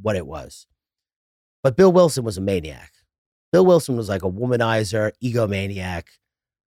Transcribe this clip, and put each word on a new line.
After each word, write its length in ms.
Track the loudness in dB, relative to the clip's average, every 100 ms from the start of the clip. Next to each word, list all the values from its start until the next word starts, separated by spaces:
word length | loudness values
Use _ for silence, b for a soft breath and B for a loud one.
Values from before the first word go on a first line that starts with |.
what 140 | -4
it 120 | -4 -6
was. 400 | -12 -16 -20 _ _ _ _ _ _ _ _ _ _
But 140 | -2 4
Bill 160 | 6
Wilson 300 | 6 4 2
was 160 | -6 -4
a 20 |
maniac. 520 | -2 -2 -4 -14 -20 _ _ _ _ _ _
Bill 140 | 4 6
Wilson 300 | 4 2 -4
was, 120 | -4
like, 140 | -4
a 80 | -4
womanizer, 800 | -6 -2 0 0 0 -2 -2 -4 -4
egomaniac, 840 | -4 -2 -2 -2 -6 -8 -8 -8 -12 _ _ _ _ _ _